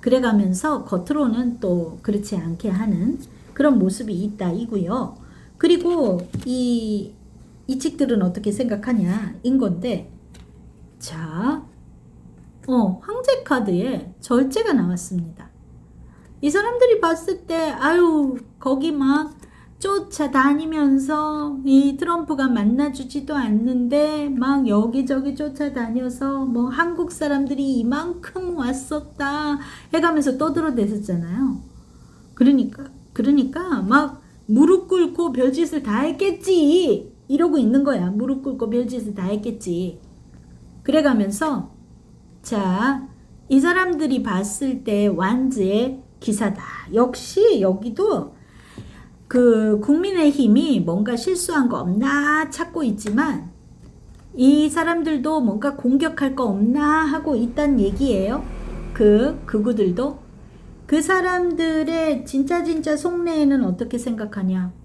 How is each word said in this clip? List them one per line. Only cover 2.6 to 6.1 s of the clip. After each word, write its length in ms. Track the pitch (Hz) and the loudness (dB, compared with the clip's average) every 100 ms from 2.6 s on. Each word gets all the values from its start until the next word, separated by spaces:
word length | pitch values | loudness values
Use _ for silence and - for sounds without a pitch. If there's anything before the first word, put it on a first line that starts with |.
| 214 | -4
하는 500 | 185 214 175 208 330 - - - | -2 0 0 0 -4 -8 -20 -20
그런 260 | - 285 240 | 2 4 4
모습이 340 | 185 190 220 | 2 -2 -6
있다 380 | 175 208 - 185 | -4 -6 -4 -4
이고요. 640 | 170 233 208 170 240 - - - - - - | -4 -4 -4 -2 -4 -6 -10 -20 -20 -20 -2
그리고 640 | 339 349 339 349 247 | 2 2 2 0 0